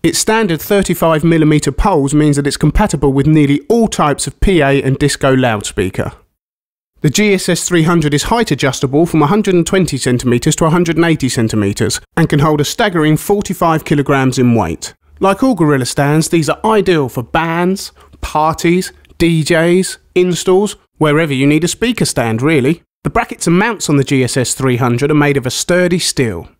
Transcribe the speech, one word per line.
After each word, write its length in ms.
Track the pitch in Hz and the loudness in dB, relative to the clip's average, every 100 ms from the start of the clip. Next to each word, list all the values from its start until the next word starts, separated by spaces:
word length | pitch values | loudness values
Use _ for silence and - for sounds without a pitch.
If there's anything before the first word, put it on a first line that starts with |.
Its 160 | 165 - | 0 0
standard 420 | - 220 214 156 | 0 0 0 -2
thirty-five 640 | - 202 185 175 165 156 | 0 0 0 0 0 2
millimeter 480 | 165 160 151 151 147 | 2 4 4 2 0
poles 440 | - 214 170 135 | -2 0 0 0
means 220 | 147 151 139 | 2 2 2
that 100 | 143 | -2
it's 100 | - | 0
compatible 560 | 156 - 214 151 143 | 0 2 0 0 0
with 140 | 135 147 | 2 2
nearly 320 | 156 139 143 - | 4 2 0 0
all 180 | 233 220 | 0 0
types 380 | - 151 135 | 0 -2 -2
of 140 | - - | -6 -2
P 220 | - 180 | 0 2
A 200 | 139 139 | 2 2
and 160 | 131 131 | 0 0
disco 400 | 143 - 139 131 | -2 0 0 2
loudspeaker. 760 | 127 107 - - 95 - - - _ _ _ _ _ _ _ _ | 0 -2 -6 -4 -4 -4 -8 -12 _ _ _ _ _ _ _ _
The 100 | 156 | -2
G 240 | - 208 | 0 0
S 120 | 185 - | 0 -2
S 200 | 170 - | -4 -2
three 160 | 175 | 0
hundred 320 | 160 170 147 | 2 0 0
is 80 | 143 | -2
height 260 | - 233 240 | -2 -2 0
adjustable 560 | 139 139 - 135 143 | 0 -2 -2 -2 0
from 160 | 170 160 | 2 2
a 60 | 147 | 2
hundred 260 | 208 202 | 2 2
and 140 | 180 165 | 0 0
twenty 300 | 190 175 131 | 0 0 -2
centimeters 580 | 135 127 127 120 160 | -2 -2 0 0 0
to 100 | - | 0
a 60 | 160 | 0
hundred 240 | 175 170 | 2 0
and 100 | 160 | 0
eighty 240 | 170 156 131 | 0 0 -2
centimeters 720 | 131 113 110 101 110 101 - _ - | -2 -2 0 -2 -2 -4 -4 _ -2
and 100 | 160 | 0
can 120 | 156 | 2
hold 220 | 156 151 | 2 0
a 40 | |
staggering 500 | 143 - 214 175 151 | -2 -2 -2 0 0
forty-five 680 | 156 - 208 202 180 170 160 | 0 0 -4 -4 -2 0 0
kilograms 540 | - 147 139 139 131 127 | 0 -2 0 0 0 2
in 160 | 123 | 2
weight. 400 | 113 85 85 - _ _ - | 2 0 -6 -12 _ _ -2
Like 240 | 190 196 | -2 2
all 100 | 262 | 0
Gorilla 320 | 196 156 139 | 2 0 0
stands, 440 | 123 - 139 156 156 | -2 -2 0 0 0
these 200 | 170 143 | -2 -2
are 100 | - | -2
ideal 420 | 220 220 190 165 131 | 0 0 2 0 0
for 140 | - | -6
bands, 680 | 117 160 165 165 180 196 - _ - - | -4 -4 -2 -2 -2 -2 -8 _ -20 -14
parties, 680 | - 151 156 151 170 180 - - _ _ | -6 0 0 0 0 0 -2 -12 _ _
D 240 | 170 165 | 0 0
Js, 560 | 147 165 170 185 185 - _ | 2 2 4 2 0 -8 _
installs, 640 | 180 180 175 - 185 208 - _ _ | 0 0 0 0 2 0 -6 _ _
wherever 340 | 151 147 165 | 0 2 0
you 140 | 131 | 0
need 180 | 143 151 | 2 2
a 40 | 170 | 0
speaker 380 | - 233 - | -2 -4 -2
stand, 360 | 156 - 117 113 | -2 -2 -2 0
really. 400 | 143 156 123 170 _ _ | 0 2 0 -2 _ _
The 80 | 147 | -4
brackets 340 | 220 233 240 | -4 -4 -4
and 100 | - | 0
mounts 320 | 175 220 196 - | 2 0 -2 0
on 100 | 147 | 0
the 60 | |
G 200 | 131 139 | 0 0
S 120 | 123 | 0
S 200 | 139 120 | -2 -4
three 220 | - 131 120 | -2 -2 0
hundred 340 | 123 120 143 | 0 0 0
are 20 | |
made 240 | 151 143 143 | 2 2 0
of 80 | |
a 60 | 123 | -4
sturdy 480 | - - 180 180 175 | -6 -2 0 2 0
steel. 500 | - - 120 87 76 | -2 -2 -4 -4 -14